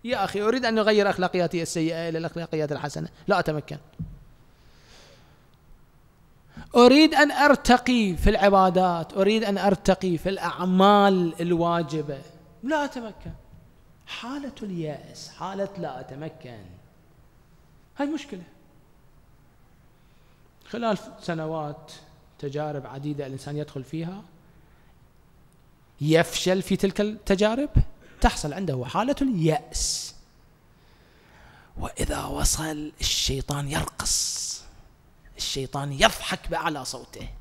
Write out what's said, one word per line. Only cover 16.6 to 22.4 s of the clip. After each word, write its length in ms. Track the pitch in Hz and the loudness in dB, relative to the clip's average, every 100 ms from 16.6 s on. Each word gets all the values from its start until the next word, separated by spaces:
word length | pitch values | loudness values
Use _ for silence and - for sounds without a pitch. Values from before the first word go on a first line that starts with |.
| 90 90 - _ _ - - _ _ - _ - _ - | -18 -20 -20 _ _ -20 -20 _ _ -20 _ -20 _ -6
هاي 100 | 285 | -4
مشكلة. 360 | 311 - 185 175 - _ _ _ - _ - - _ - _ - _ _ _ _ _ _ _ - _ - | -4 -8 -14 -16 -20 _ _ _ -20 _ -20 -20 _ -20 _ -20 _ _ _ _ _ _ _ -20 _ -12
خلال 280 | 233 233 196 - - | -4 -2 -2 -6 -12
سنوات 720 | - 165 156 160 147 151 - - - - - | -8 -6 -4 -6 -8 -12 -16 -20 -20 -20 -20
تجارب 480 | - | -12